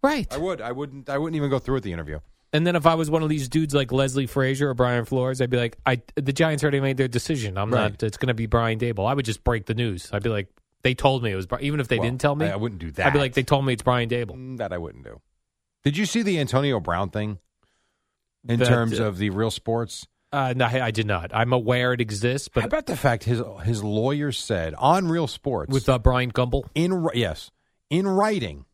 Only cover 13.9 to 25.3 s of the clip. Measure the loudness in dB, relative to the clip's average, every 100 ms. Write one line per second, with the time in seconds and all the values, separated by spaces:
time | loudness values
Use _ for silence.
13.9 | 0 0 -2 -4 -10 -12 -8 -6 -6 -8
14.9 | -12 -18 -20 _ _ _ _ _ _ -2
15.9 | 0 0 0 0 0 2 2 2 0 0
16.9 | -2 -2 -2 -4 -6 _ _ _ _ _
17.9 | _ _ _ _ _ -2 2 4 4 2
18.9 | 0 -2 0 -2 0 -2 -2 -4 -4 -4
19.9 | -10 -18 _ _ -2 -2 2 0 2 -2
20.9 | -2 0 -2 -2 0 2 2 2 2 2
21.9 | 0 -2 0 -2 -2 -2 -2 0 -2 -2
22.9 | 0 0 0 0 -2 -2 -4 -2 -2 0
23.9 | 0 0 0 -4 -6 -2 -2 -2 0 4
24.9 | 4 2 0 -2